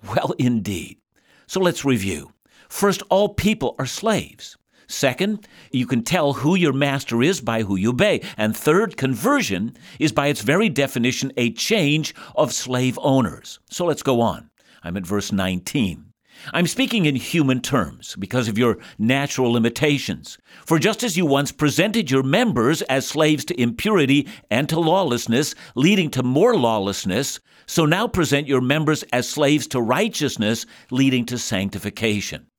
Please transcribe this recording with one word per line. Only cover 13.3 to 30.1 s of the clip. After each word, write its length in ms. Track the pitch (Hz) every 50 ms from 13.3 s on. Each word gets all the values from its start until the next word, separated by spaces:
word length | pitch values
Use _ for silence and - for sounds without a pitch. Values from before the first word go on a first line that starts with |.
| 65 - - - - - _ _
So 160 | - - 180
let's 160 | 170 147 -
go 200 | - 143 131 117
on. 280 | 117 107 82 - - _ _ _ _ _ _ -
I'm 160 | - 85 87
at 80 | 101 92
verse 260 | 85 101 101 98 -
nineteen. 760 | 104 95 95 92 92 90 - - - 147 113 92 78 - - - _ _ _ _ _ - - - -
"I'm 120 | 156 175
speaking 400 | - - - 269 - - 220 170
in 120 | 151 139
human 420 | 123 - - - 170 147 135 127 127
terms 560 | 120 - 143 127 90 71 - - - - -
because 300 | 92 98 92 - 127 120
of 100 | 110 104
your 220 | 104 123 120 101 - - - -
natural 540 | - 107 113 131 139 143 139 - - 131 120
limitations. 880 | 120 120 113 117 117 - 156 151 143 135 - - 92 - - - - _ _ _ - - -
For 140 | - 160 160
just 240 | - 208 226 - 247
as 140 | 240 156
you 80 | 175 185
once 260 | 147 135 139 143 -
presented 580 | - - 151 147 - 143 180 214 202 233 190 120
your 140 | 131 135 131
members 580 | 135 139 208 254 226 156 127 110 127 165 156 196
as 220 | - 131 135 -
slaves 400 | - - 147 160 156 156 139 -
to 160 | - 117 123
impurity 680 | 120 120 117 - - 214 214 180 143 131 139 147 139 - - - _ _
and 200 | 104 120 147 -
to 100 | 160 165
lawlessness, 720 | 170 156 170 190 190 143 120 - - - 113 127 156 - - - - - _
leading 340 | 120 135 180 214 196 175 143
to 120 | - 131 127
more 340 | 123 127 147 196 247 240
lawlessness, 840 | 180 123 117 113 107 95 101 98 - - 95 90 113 139 - - - _ _ _ _ _
so 180 | - - 175 160
now 220 | 147 170 185 226
present 400 | 233 - 185 156 120 143 139 139
your 140 | 123 139 127
members 420 | 127 123 139 160 156 143 156 147 - - -
as 160 | 123 120 -
slaves 380 | - 151 143 139 147 147 120
to 140 | - - 127
righteousness, 840 | 117 107 123 147 214 233